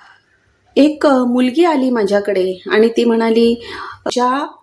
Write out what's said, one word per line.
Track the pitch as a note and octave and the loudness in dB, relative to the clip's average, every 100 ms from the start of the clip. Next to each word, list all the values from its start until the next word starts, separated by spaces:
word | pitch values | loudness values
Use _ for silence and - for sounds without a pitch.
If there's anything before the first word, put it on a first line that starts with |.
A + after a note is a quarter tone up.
| - _ _ _ _ _ _ - | -20 _ _ _ _ _ _ 2
एक, | D4 D4+ D4+ | 2 2 0
अ, | C4 | 2
मुलगी | B3 B3 B3+ B3+ | 0 0 0 2
आली | E4+ D4 C4 | 0 0 0
माझ्याकडे | A#3+ G3 G3+ G3+ G3 F#3 F#3 - | 0 0 0 -2 -2 -2 -6 -2
आणि | G#3+ A3+ | 2 2
ती | A#3 | 2
म्हणाली, | A#3 A3+ A3+ A3+ A#3 A#3 - - - - - | 0 0 0 2 2 0 -8 -16 -16 -12 -8
"आमच्या | A#3+ B3 C4+ E4 - | -2 -2 -2 -6 -6